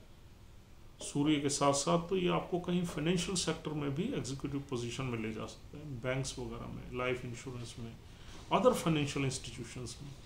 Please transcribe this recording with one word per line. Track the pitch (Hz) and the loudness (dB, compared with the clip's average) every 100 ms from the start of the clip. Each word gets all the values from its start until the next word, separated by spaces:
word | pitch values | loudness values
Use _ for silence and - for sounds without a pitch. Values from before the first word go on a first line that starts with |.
| - - - - - - - - - - | -20 -20 -20 -20 -18 -20 -20 -18 -18 -12
सूर्य | - 143 147 147 | -4 2 4 4
के | 143 | 4
साथ | - 143 | 4 6
साथ, | 139 - 170 170 | 6 4 4 4
तो | 190 | 2
ये | 175 | 4
आपको | 165 - 175 | 2 2 -2
कहीं | 180 180 | 2 2
financial | 170 151 156 180 202 185 | 2 0 2 4 2 2
sector | - 156 156 | 2 0 -2
में | 151 143 | -2 0
भी | 139 | 0
executive | 233 208 117 135 143 139 139 | 0 -2 -2 -4 -2 -4 -2
पोजीशन | 123 120 117 | -2 -2 -2
में | 131 117 | -2 0
ले | 110 | -2
जा | 110 110 | -4 -6
सकते | - - 151 | -10 -14 -12
हैं, | 151 127 | -8 -4
Banks | 127 135 131 - | 0 0 -2 -4
वगैरह | 117 117 120 | -6 -6 -8
में, | 117 - 123 | -8 -6 -2
life | 127 123 | 0 0
insurance | 123 120 135 120 117 - | -2 -8 -8 -8 -8 -8
में, | 113 123 - - - - - | -10 -10 -16 -16 -14 -14 2
other | 185 247 | 6 8
financial | 220 170 151 143 139 | 6 4 4 4 2
institutions | 135 - - - 131 131 120 - | 0 0 -6 -8 -8 -8 -10 -10
में। | 143 135 | -12 -12